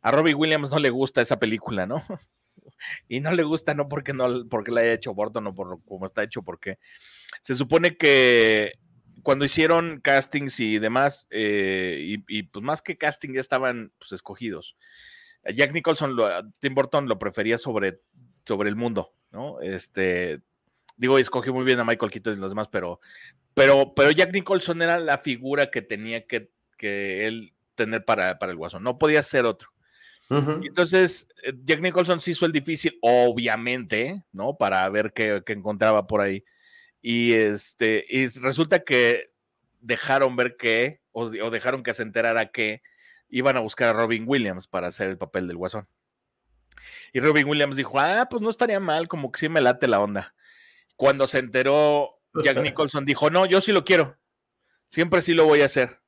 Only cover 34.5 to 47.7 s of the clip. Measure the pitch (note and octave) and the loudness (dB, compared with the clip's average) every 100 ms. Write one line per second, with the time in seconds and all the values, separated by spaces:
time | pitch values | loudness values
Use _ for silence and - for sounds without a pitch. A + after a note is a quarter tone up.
34.5 | C#3+ G2+ F#2+ F#2+ G#2 G#2+ - A2 G2+ - | 0 0 2 0 0 -2 -2 -2 -2 -4
35.5 | G#2 G2 G#2 A2 G#2+ G2 G#2+ G2+ G2 _ | -8 -6 0 2 2 2 -2 -2 -4 _
36.5 | _ _ - _ _ A#2 A#2 A#2+ A2+ G#2+ | _ _ -20 _ _ -4 0 2 4 4
37.5 | G#2 - - A2+ G#2+ - B2+ C3 B2 B2+ | 0 -10 -2 0 0 -2 -2 -2 -4 -6
38.5 | C3+ D#3+ F3+ - C3 A#2+ A#2+ - _ _ | -2 0 0 2 4 4 2 -4 _ _
39.5 | _ _ _ A#2 A#2 C#3+ C3+ C3+ B2 B2 | _ _ _ -6 -6 0 2 2 0 -2
40.5 | B2 A#2+ A2+ B2+ D3 _ A2+ A#2 A2 A2 | -2 -2 0 0 -4 _ -10 -8 -6 -6
41.5 | A2+ B2+ C3 A#2+ A2+ A2 G#2+ A#2 A2+ G#2+ | -4 -4 -4 -6 -6 -4 -2 0 0 -2
42.5 | - A2 G#2+ _ _ _ _ _ B2+ C3 | -4 -4 -6 _ _ _ _ _ -2 0
43.5 | B2+ A2 - A#2+ A2 A2+ A2+ A2+ C#3 G#2+ | 0 -2 0 0 2 0 -2 -2 -2 -2
44.5 | F#2 - F#2+ F2 - F#2+ F#2 F2+ F#2+ F2+ | -6 -8 -6 -6 -4 -6 -6 -6 -6 -6
45.5 | E2+ F2+ A2 G2+ _ _ _ _ _ _ | -6 -8 -8 -14 _ _ _ _ _ _
46.5 | _ _ - - - - B2+ C#3 D3+ C#3 | _ _ -20 -20 -20 -8 0 2 2 2
47.5 | D3+ C#3+ | 2 0